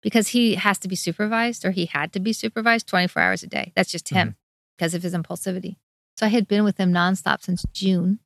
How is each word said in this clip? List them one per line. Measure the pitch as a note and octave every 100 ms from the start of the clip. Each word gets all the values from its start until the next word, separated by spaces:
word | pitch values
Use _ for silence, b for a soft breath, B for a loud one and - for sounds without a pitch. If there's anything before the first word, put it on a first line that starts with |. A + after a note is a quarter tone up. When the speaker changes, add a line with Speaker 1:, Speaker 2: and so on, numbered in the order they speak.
Speaker 1:
because | G#3+ A#3 G3+
he | A#3+ A#3 F#3
has | G3+ G3
to | F#3+
be | F3+
supervised, | - E3+ G#3+ A3+ A#3 A#3 -
or |
he | F#3 F3
had | C#3+ D#3
to | G3
be | F#3+
supervised | A3 A3 A3 A3+ A#3 -
twenty-four | F#3+ F3+ -
hours | F2+ F3+
a | -
day. | - - -
That's | F#3
just | E3+ -
him | F#3 E3
Speaker 2:
Mm-hmm. | G2+ _ _ _ _
Speaker 1:
'cause | E3
of | F3
his | F3 F3
impulsivity. | E3 F3 - F#3 - - _ _ _ -
So | A3
I |
had | A#3 G3+
been | G3+
with | G#3 -
him | F#3
nonstop | F3 F3 F#3+ - -
since | - F3+ -
June | - F#3+ F#3 F3 G#3